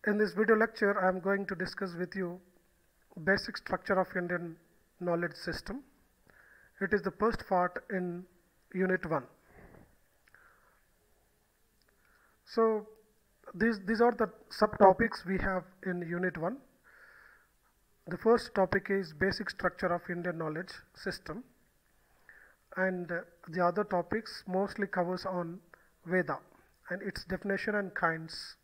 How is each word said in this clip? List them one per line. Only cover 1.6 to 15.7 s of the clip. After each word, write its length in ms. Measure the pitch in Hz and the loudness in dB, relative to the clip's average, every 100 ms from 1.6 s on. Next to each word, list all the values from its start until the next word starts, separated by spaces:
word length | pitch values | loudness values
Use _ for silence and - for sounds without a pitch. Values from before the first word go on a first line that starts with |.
| 180 - 190 170 | -6 -4 -6 -4
with 200 | 180 196 | -6 -4
you 240 | 175 180 - _ _ _ _ _ _ - | -6 -6 -16 _ _ _ _ _ _ -6
basic 340 | 156 196 - - | 0 0 0 -10
structure 420 | - 277 - 190 | -6 -6 0 0
of 60 | 180 185 | 0 -2
Indian 400 | 175 175 170 165 _ _ _ _ | -4 -4 -6 -12 _ _ _ _
knowledge 340 | 175 170 175 | -2 0 -2
system. 480 | - - 160 - 247 - _ _ _ _ - - - _ - | -6 -8 -8 -8 -10 -12 _ _ _ _ -20 -20 -20 _ -6
It 140 | 196 | 0
is 80 | 208 | 0
the 80 | 180 | 0
first 340 | - 220 220 - | 0 0 0 0
part 360 | 185 180 - - | 2 2 -2 -6
in 340 | 190 180 175 185 _ _ _ _ 180 | -4 -4 -6 -12 _ _ _ _ -2
unit 340 | 190 185 160 | 0 0 0
one. 140 | 151 - _ _ - - - - _ _ _ _ - - _ _ _ _ _ _ _ _ _ _ _ _ _ _ _ _ _ _ _ - | -4 -4 _ _ -20 -20 -20 -20 _ _ _ _ -20 -20 _ _ _ _ _ _ _ _ _ _ _ _ _ _ _ _ _ _ _ -6
So 400 | - 220 214 202 - _ _ _ _ - 175 | 2 4 2 -4 -20 _ _ _ _ -18 0
these, 240 | 226 208 190 | 2 2 -2
these 120 | 220 | 4
are 120 | 233 214 | 4 4
the 140 | 208 - - | -2 -2 -16
subtopics 760 | - 208 - 196 185 226 - 175 | 2 2 10 10 10 2 0 -2
we 120 | 190 | 0
have 240 | 202 185 180 | 0 -2 -4